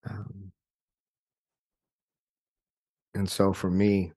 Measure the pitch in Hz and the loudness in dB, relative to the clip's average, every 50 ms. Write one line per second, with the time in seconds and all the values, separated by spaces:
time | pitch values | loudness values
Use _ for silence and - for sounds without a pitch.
0 | _ - 104 101 101 - - 98 98 95 - _ _ _ _ _ _ _ _ _ | _ -12 -12 -12 -12 -14 -16 -16 -18 -20 -20 _ _ _ _ _ _ _ _ _
1 | _ _ _ _ _ _ _ _ _ _ _ _ _ _ _ _ _ _ _ _ | _ _ _ _ _ _ _ _ _ _ _ _ _ _ _ _ _ _ _ _
2 | _ _ _ _ _ _ _ _ _ _ _ _ _ _ _ _ _ _ _ _ | _ _ _ _ _ _ _ _ _ _ _ _ _ _ _ _ _ _ _ _
3 | _ _ _ 98 98 95 - - 101 98 92 - - 95 90 95 101 104 101 98 | _ _ _ -4 -4 -4 2 2 2 2 2 0 -2 0 2 4 4 4 4 2
4 | 90 85 - | 0 -2 -8